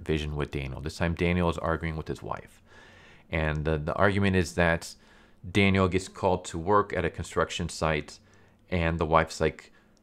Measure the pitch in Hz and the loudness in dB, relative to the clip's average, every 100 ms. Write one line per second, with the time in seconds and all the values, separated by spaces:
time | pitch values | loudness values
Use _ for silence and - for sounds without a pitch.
0 | - 78 76 73 69 71 67 64 73 - | -2 -2 -2 -4 -6 -6 -8 -8 -10 -4
1 | 85 82 87 90 85 85 82 80 82 78 | -2 0 0 2 0 -2 -2 -2 -4 -6
2 | - - - - - - _ - - - | -8 -8 -10 -12 -14 -20 _ -20 -20 -20
3 | - - - 80 78 76 76 80 73 - | -20 -20 -6 -2 0 0 0 -2 -2 2
4 | 101 98 98 92 82 - 85 82 - - | 2 4 4 2 2 2 2 2 -4 -18
5 | - - - _ 92 101 98 95 95 90 | -20 -20 -20 _ -2 2 4 4 4 2
6 | - - 98 90 - 85 82 104 101 87 | -4 -2 0 0 -2 -6 2 2 2 -2
7 | 82 - 87 - 80 - 85 - 82 78 | -2 -4 -4 -2 -2 -2 -6 -2 0 0
8 | - - _ - _ _ - 90 82 82 | -4 -14 _ -20 _ _ -6 -2 0 0
9 | 80 80 80 - 78 - - _ _ _ | 2 4 2 0 -2 -2 -12 _ _ _